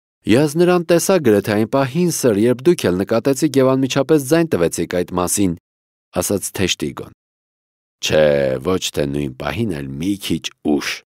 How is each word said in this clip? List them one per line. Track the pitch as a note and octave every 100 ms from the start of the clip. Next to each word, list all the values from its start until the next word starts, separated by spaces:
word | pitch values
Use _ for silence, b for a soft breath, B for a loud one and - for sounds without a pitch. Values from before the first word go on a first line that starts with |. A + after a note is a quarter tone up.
| _ _ -
«Ես | A2+ D3+
նրան | D3+ F3 F3+ E3
տեսա | E3+ E3 F#3+
գրեթե | B2 G#2 G2
այն | G#2 A2
պահին, | C#3 C3 D3 F3
սըր, | - B2+ G2+
երբ | A#2 B2
դուք | C3+ F3
էլ | F#2+ F2+
նկատեցիք | G2 A2+ C3 C#3 D#3 C3+
և | C3
անմիջապես | C3 C3+ C#3+ C3+ D#3
ձայն | C3 E3 E3
տվեցիք | F#2 E2 - E2+
այդ | F2+ F2
մասին», | F2+ F2 - F#2+ E2+ _ _ _ _ _
ասաց | - - G3+ -
Թեշտիգոն։ | - F#2 - D2+ B1+ - - _ _ _ _ _ _ _ _
Չէ, | - D#2 D2+ C#2+ C2+ C2
ոչ | C#2+ F#2
թե | - -
նույն | C#2+ C#2+ C#2+
պահին, | C2 D2 D#2+ A#2
այլ | D#2 C2+
մի | C#2 F2 G2+
քիչ | - D#2+ - -
ուշ, | D#2 C#2+ - - -